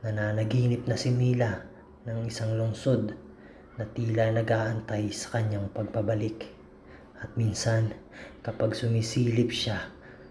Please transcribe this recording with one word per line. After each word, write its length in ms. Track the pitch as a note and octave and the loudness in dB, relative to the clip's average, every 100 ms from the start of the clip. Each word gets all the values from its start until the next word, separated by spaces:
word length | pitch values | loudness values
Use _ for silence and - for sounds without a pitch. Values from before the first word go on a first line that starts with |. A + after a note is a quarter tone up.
| A2+ | -2
nananaginip 800 | G#2+ G#2+ G#2+ A2 B2+ B2 A#2+ - | 0 0 2 2 4 4 2 0
na 80 | |
si 160 | A2 C3 | 0 2
Mila 560 | B2 B2 B2 A#2 F#2 - - - - A#2 | 2 4 4 2 0 -8 -20 -20 -16 -8
ng 240 | A2+ A#2 | -6 -4
isang 240 | - A2 | -4 -2
lungsod 640 | A2 A2+ G#2+ C3+ A#2 G#2+ - - - - - - | 0 0 0 2 2 2 -6 -16 -20 -20 -20 -20
na 100 | - G#2+ | -10 -8
tila 400 | - A#2 A2 A2+ | -2 0 2 4
nag-aantay 800 | A2+ A2 A2+ A2 A2 - G#2+ G#2 | 2 2 2 2 -2 -2 -2 -2
sa 240 | - - | -4 -4
kanyang 320 | A#2 G#2+ G2+ G2 | 0 0 0 -4
pagpabalik. 800 | - G#2 A#2 G#2 G#2+ A2 - - - - - - - - - | -4 -4 -2 0 0 -2 -6 -12 -16 -20 -20 -20 -20 -20 -14
At 160 | - | -8
minsan, 560 | - A2+ G2 - A2+ A2+ - - - - - - | 0 0 0 2 2 2 -2 -16 -18 -18 -10 -8
kapag 320 | - A2+ - | -2 0 0
sumisilip 720 | A#2 A2+ A2 - A#2+ A2+ A#2 | 2 2 2 2 4 4 2
siya 400 | - - G2 - - - - - | 0 -2 -2 -6 -12 -20 -20 -20